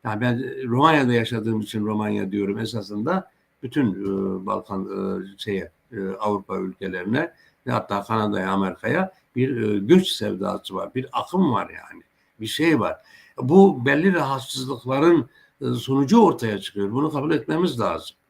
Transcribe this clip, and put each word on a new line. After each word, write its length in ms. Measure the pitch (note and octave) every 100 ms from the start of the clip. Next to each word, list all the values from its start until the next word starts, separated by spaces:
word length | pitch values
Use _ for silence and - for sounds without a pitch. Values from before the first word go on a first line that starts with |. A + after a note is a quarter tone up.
yani 160 | A#2+ G#2
ben 480 | B2 A#2+ C3 C3+ C3
Romanya'da 440 | B2 D#3 D#3 B2+
yaşadığım 480 | A#2+ A2+ A#2 A2 A2
için 260 | G#2 A2 G#2
Romanya 460 | G#2+ G#2 G#2 G2
diyorum 260 | G2+ G2 G#2+
esasında, 720 | A2 A2+ G2 G#2 B2+ F#3+ F#3 _ _ _
bütün, 300 | B2 D3+ A#2+
e, 540 | F#2 G2 G2 F#2+ F#2+ F#2+
Balkan, 380 | G2+ G2 G2
e, 420 | F#2+ G2 G2 F#2+ F#2+ G2+
şeye, 320 | - G2 E2 _ _
e, 160 | G#2 F#2+
Avrupa 500 | F#2+ G#2+ G2+ - F#2+
ülkelerine 760 | F#2+ F#2 F#2+ F#2 F#2 C#3 E3+ _ _ _ C3
ve 60 |
hatta 300 | A#2+ - G2+
Kanada'ya, 480 | G2 A2+ G#2+ G2+ F#2
Amerika'ya 600 | G2 F#2+ F2 A2 D#3+ F#3+ _ _ B2
bir, 260 | C3 A#2+
e, 160 | G#2+ G#2
göç 300 | G2+ F#3 F#3
sevdası 680 | - G#2 F#2+ F#2+ F#2+ -
var, 200 | F#2+ -
bir 120 | C3 B2+
akım 400 | A#2 - F3+ F3
var 180 | G#2 -
yani, 320 | E2+ - E2+ _ _ _ _
bir 60 | A2
şey 340 | - D#3+ D3+
var. 160 | F2+ - _ - - -
Bu 480 | B2+ F#3 G3 C3+ B2
belli 280 | C#3+ F#3+
rahatsızlıkların, 1120 | F3 C3+ C3+ B2 C3 C3 B2 B2 C3+ E3 E3+ B2 _ _ _
e, 140 | B2+
sonucu 480 | B2 - C3+ C#3 A#3
ortaya 360 | G3 D3+ A2+ G2+
çıkıyor. 340 | - G2+ G2+
Bunu 180 | A#2+ D#3
kabul 200 | D3 D3+
etmemiz 500 | D#3 D3+ D#3 F3+ B2
lazım. 360 | F#2+ D#2+ - _